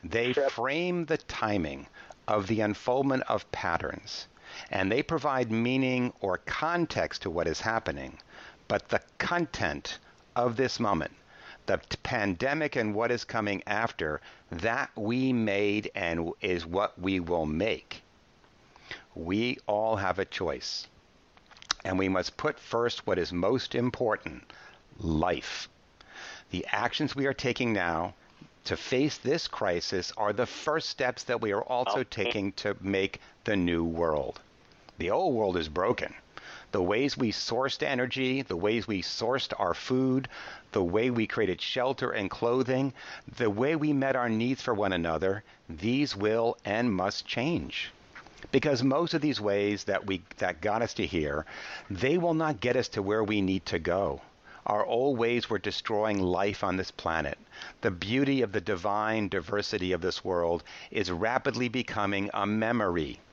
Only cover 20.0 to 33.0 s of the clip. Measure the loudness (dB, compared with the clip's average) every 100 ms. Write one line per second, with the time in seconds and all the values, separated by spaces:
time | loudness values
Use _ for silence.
20 | 0 0 -2 -2 -2 -2 -6 -10 -10 -18
21 | _ -20 _ -20 -20 -20 -4 -4 0 2
22 | 2 2 0 -2 -4 -4 -2 0 0 0
23 | 0 0 2 0 2 2 0 0 0 0
24 | 0 0 -4 -12 -16 -20 -20 -20 -20 -6
25 | 0 2 4 2 -2 -10 -10 -16 -20 -20
26 | -20 -16 -16 -16 -6 -4 -2 0 0 0
27 | -2 0 -2 0 -2 0 0 2 2 0
28 | -2 -6 -20 -20 -20 -14 -6 -6 0 2
29 | 2 0 0 0 -2 -2 0 0 0 -2
30 | -4 -2 0 0 -2 -2 -2 -2 -2 -2
31 | -2 -2 -2 0 2 0 0 -2 0 0
32 | -2 -2 0 0 -2 -2 -4 -2 0 2